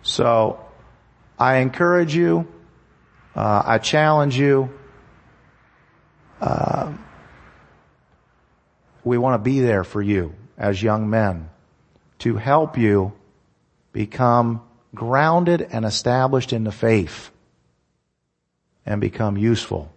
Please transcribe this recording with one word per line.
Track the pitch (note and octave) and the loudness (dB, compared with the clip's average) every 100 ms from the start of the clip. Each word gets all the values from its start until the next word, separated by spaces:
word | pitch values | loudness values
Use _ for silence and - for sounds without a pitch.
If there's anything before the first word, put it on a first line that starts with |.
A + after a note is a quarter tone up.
So | - - B2 A#2 G#2+ - - - - _ _ _ _ - | -6 0 2 2 2 -4 -14 -20 -20 _ _ _ _ -2
I | B2+ C3 | 2 2
encourage | B2+ - F3 F3+ E3 D#3 | 0 0 2 2 2 0
you, | E3+ E3+ E3 - - _ _ _ _ _ _ - | 2 0 -2 -14 -20 _ _ _ _ _ _ -4
uh, | G#2+ G#2 | 0 2
I | - A2+ | 2 0
challenge | - D#3 D#3 D3+ C#3+ B2+ | 0 0 2 2 2 0
you, | C#3+ C3+ C3 - - - - _ _ _ _ _ _ _ _ _ _ _ _ - | 2 2 0 -10 -20 -20 -20 _ _ _ _ _ _ _ _ _ _ _ _ -8
uh, | - - - - - D3 - - - - - _ _ _ _ _ _ _ _ _ _ _ _ _ _ _ | -4 -2 -2 -4 -6 -10 -18 -20 -20 -20 -20 _ _ _ _ _ _ _ _ _ _ _ _ _ _ _
we | A#2+ A#2+ | -2 0
want | B2+ A#2+ | 2 0
to | |
be | A2 C3+ | 0 0
there | B2 G#2 | 2 0
for | F2+ G#2 | 0 -4
you | G2+ G2+ E2+ - - - | 0 0 -2 -10 -20 -6
as | G#2 F#2+ | -4 -2
young | A2 G#2+ G#2+ | 0 0 0
men | A2 G#2 F2 D#2+ _ _ _ _ _ _ _ | 0 0 -2 -10 _ _ _ _ _ _ _
to | - G#2 | -4 -4
help | A#2+ D3 D#3 - | 2 2 2 0
you | A2 G2+ F#2+ - _ _ _ _ _ _ _ | 2 2 0 -6 _ _ _ _ _ _ _
become | A2 G#2 - B2 A#2+ A#2 A2+ - _ _ - | -8 -8 0 2 4 2 -4 -10 _ _ -12
grounded | A#2 C3+ D#3 E3+ F3 F3 | -2 0 2 2 2 0
and | - A2+ A2 | -2 -4 -4
established | - B2 B2 C3 C3+ B2 | -2 0 0 2 0 -2
in | A#2 | -4
the | A2 | -4
faith | G2+ A2+ A2 D#2+ - - _ _ _ _ _ _ _ _ _ _ _ _ _ _ _ - | -2 2 2 0 -10 -20 _ _ _ _ _ _ _ _ _ _ _ _ _ _ _ -6
and | G#2 | -4
become | G#2 - G#2+ G2+ | -4 -2 -2 0
useful | A2 A2+ - F#2+ D#2 | 0 0 -2 -8 -10